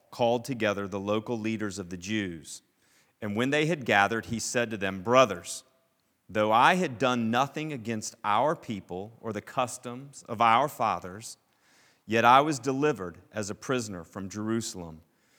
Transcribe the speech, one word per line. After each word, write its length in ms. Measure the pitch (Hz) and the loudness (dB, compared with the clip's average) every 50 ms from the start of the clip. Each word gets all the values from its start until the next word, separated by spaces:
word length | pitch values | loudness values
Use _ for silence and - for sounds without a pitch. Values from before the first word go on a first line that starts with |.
| _ _ | _ _
called 340 | - - 123 117 120 123 117 | -4 0 0 2 2 0 -2
together 420 | - 131 110 107 104 101 101 101 | -6 -4 0 0 0 0 -2 -4
the 120 | 95 104 98 | -6 -6 -6
local 400 | 98 104 104 110 107 - 123 110 | -2 -2 -2 -2 -2 -4 -6 -4
leaders 400 | 107 110 110 101 107 101 92 101 | -4 -4 -4 -4 -6 -6 -6 -8
of 100 | 92 85 | -10 -10
the 80 | 92 | -12
Jews. 640 | 90 87 101 110 107 101 90 85 78 73 - - - _ _ _ _ _ _ _ _ _ _ _ _ | -12 -8 -6 -4 -4 -4 -4 -8 -10 -14 -16 -18 -18 _ _ _ _ _ _ _ _ _ _ _ _
And 140 | 113 104 101 | -8 -4 -2
when 140 | 110 123 139 | 0 0 0
they 160 | 143 151 156 | 2 0 0
had 200 | 156 180 151 120 | 0 -2 -4 0
gathered, 420 | 120 104 101 101 101 113 110 - | 2 4 4 4 4 2 -4 -4
he 120 | - 117 107 | -6 -6 -6
said 300 | - - - 123 120 113 | -6 -4 -2 -2 -2 -2
to 60 | 113 | -4
them, 240 | 98 98 95 98 95 | -4 -4 -4 -4 -4
"Brothers, 600 | 90 113 123 131 131 101 92 87 - - - - - _ _ _ _ _ _ _ _ _ _ _ _ _ | -2 4 6 6 6 6 4 -8 -8 -12 -14 -14 -16 _ _ _ _ _ _ _ _ _ _ _ _ _
though 220 | 95 107 107 107 | 0 0 4 6
I 240 | 107 117 135 160 185 | 6 6 6 6 6
had 240 | 180 185 143 123 95 | 4 0 -2 -2 0
done 320 | 139 127 123 120 113 110 | 0 2 2 2 0 0
nothing 420 | 120 123 139 135 - 151 156 156 147 | 2 2 0 0 -2 -8 -8 -8 -8
against 420 | 120 104 120 113 107 - - - _ - | -8 -6 -6 -6 -6 -6 -10 -14 _ -2
our 320 | 104 104 113 135 151 170 | 0 2 2 2 2 0
people 640 | - - - 110 95 - - 90 92 101 113 117 _ | -2 -6 -8 -8 -8 -8 -10 -10 -10 -10 -12 -16 _
or 140 | - 113 101 | -8 -6 -6
the 80 | 104 | -6
customs 800 | - - - 135 127 117 - - - 123 120 127 139 143 - - - - | -8 -6 -4 -4 -4 -4 -4 -12 -14 -14 -14 -14 -16 -18 -20 -20 -12 -12
of 120 | 113 104 | 0 2
our 260 | 117 113 113 123 147 | 4 6 6 6 4
fathers, 680 | 147 - - 117 107 90 87 90 90 92 107 113 - - _ _ _ _ _ _ _ _ _ _ _ _ _ _ | 2 -2 -2 0 0 0 -2 -4 -10 -14 -14 -14 -16 -18 _ _ _ _ _ _ _ _ _ _ _ _ _ _
yet 180 | 101 107 117 113 | 0 2 6 8
I 180 | 120 127 139 | 10 8 8
was 180 | 147 160 151 123 | 8 4 -2 -2
delivered 580 | 113 139 135 135 151 151 143 95 92 87 85 92 - _ - | -2 -2 -2 2 0 0 0 -2 -6 -12 -12 -16 -20 _ -8
as 160 | 107 104 98 | -8 -6 -6
a 60 | 101 | -8
prisoner 480 | - - - 131 123 110 107 95 87 82 | -10 -4 -2 -2 -2 -2 -6 -10 -12 -12
from 260 | - - 101 95 92 | -12 -10 -10 -10 -8
Jerusalem 720 | 92 107 107 110 113 113 110 - - 92 85 82 80 80 - _ _ _ _ _ _ | -8 -6 -4 -2 -2 -2 -2 -6 -10 -10 -12 -12 -14 -16 -20 _ _ _ _ _ _